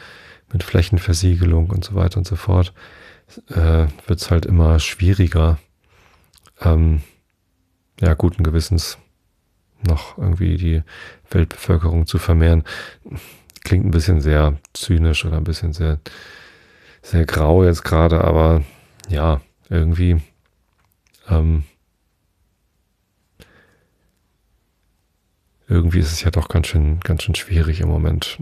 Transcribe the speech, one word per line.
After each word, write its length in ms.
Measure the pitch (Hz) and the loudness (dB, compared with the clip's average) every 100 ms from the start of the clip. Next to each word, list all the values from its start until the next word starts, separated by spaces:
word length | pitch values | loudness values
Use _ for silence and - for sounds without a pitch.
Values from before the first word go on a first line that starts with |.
| - - - - _ | -18 -20 -20 -20 _
mit 100 | - | -6
Flächenversiegelung 1080 | - 98 85 92 - 82 92 87 87 82 82 | -2 0 2 0 0 0 2 2 2 2 0
und 140 | 95 | -2
so 120 | - 98 | -4 -2
weiter 220 | 90 95 | -2 -2
und 100 | 90 | -4
so 100 | 87 | -4
fort, 360 | - 90 90 - - - - - _ - - | 0 0 0 -4 -20 -20 -20 -20 _ -20 -8
äh, 380 | - 80 80 80 - - | -2 2 2 0 -4 -6
wird's 260 | 85 - | -4 0
halt 140 | 85 76 | -2 2
immer 340 | 87 80 80 | 4 4 4
schwieriger, 800 | - - 90 98 87 80 80 82 - _ _ _ _ _ _ _ _ _ | 0 0 0 2 2 2 2 0 -4 _ _ _ _ _ _ _ _ _
ähm, 400 | 87 80 80 78 - _ _ _ _ _ _ _ _ - | 0 2 2 0 -4 _ _ _ _ _ _ _ _ -4
ja, 140 | 85 | 0
guten 300 | 78 87 85 | 2 0 0
Gewissens 540 | 82 80 80 87 - - _ _ _ _ _ _ _ _ 101 | 0 -2 -2 -2 -4 -10 _ _ _ _ _ _ _ _ -2
noch 320 | 78 - - | -2 -4 -6
irgendwie 400 | 95 87 90 85 | -4 -2 0 0
die 260 | 85 80 78 - - - _ | 0 -2 -4 -12 -20 -20 _
Weltbevölkerung 800 | 92 82 - - 87 82 82 80 | -2 -2 -4 -2 0 0 0 -2
zu 100 | 87 | -2
vermehren. 460 | - 82 82 82 76 - - - - - - - - - | 0 2 4 2 0 -8 -16 -20 -18 -18 -18 -20 -20 -20
Klingt 220 | - 92 98 | -2 0 0
ein 60 | |
bisschen 300 | 85 76 85 | 0 2 0
sehr 360 | 73 76 76 73 - | 2 2 0 -2 -8
zynisch 520 | - - 85 80 78 - | -12 -2 0 2 0 -2
oder 120 | 80 | -4
ein 60 | |
bisschen 300 | 78 80 87 | -4 -4 -6
sehr, 260 | 76 80 76 - - - - - _ _ _ _ _ | -4 -2 -4 -6 -20 -20 -20 -20 _ _ _ _ _
sehr 240 | - 85 80 | -4 -2 0
grau 380 | 78 76 85 | 0 2 4
jetzt 200 | 92 85 | 4 2
gerade, 400 | - 80 82 82 | 0 2 2 2
aber 400 | 82 80 80 82 73 - _ _ - | 2 2 2 2 0 -10 _ _ -6
ja, 320 | 78 80 71 - _ - | -2 0 -2 -4 _ -6
irgendwie, 520 | 87 80 85 90 85 76 _ _ _ _ _ _ _ _ _ - | -2 0 0 2 0 -2 _ _ _ _ _ _ _ _ _ -4
ähm, 340 | 80 80 80 73 _ _ _ _ _ _ _ _ _ _ _ _ _ _ _ _ _ - _ _ _ _ _ _ _ _ _ _ _ _ _ _ _ _ _ _ _ _ _ - | 0 0 0 -4 _ _ _ _ _ _ _ _ _ _ _ _ _ _ _ _ _ -20 _ _ _ _ _ _ _ _ _ _ _ _ _ _ _ _ _ _ _ _ _ -2
irgendwie 320 | 87 82 85 | 0 2 2
ist 140 | 78 | 0
es 100 | 82 | -2
ja 80 | 85 | -2
doch 160 | 82 - | -2 -2
ganz 200 | 90 80 | -2 0
schön, 320 | 87 76 80 | 0 0 0
ganz 220 | - - | -2 -4
schön 120 | - 90 | -2 -6
schwierig 460 | - 80 80 80 | -2 0 0 0
im 80 | 82 | -2
Moment, 500 | 78 80 80 - - | 0 0 -2 -6 -10